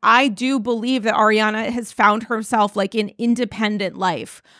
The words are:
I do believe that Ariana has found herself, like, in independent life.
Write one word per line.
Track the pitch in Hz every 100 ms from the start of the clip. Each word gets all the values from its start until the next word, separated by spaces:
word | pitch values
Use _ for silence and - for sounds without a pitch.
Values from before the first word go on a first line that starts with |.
I | 208 233 277
do | 190 254 269
believe | 214 233 240 262 220
that | -
Ariana | 214 214 214 214 226
has | 233 220
found | - 214 214 220
herself, | 233 214 226 202 208
like, | 196
in | 226 208 -
independent | 240 240 247 - 214 208 190 -
life. | 180 151 113 - _ _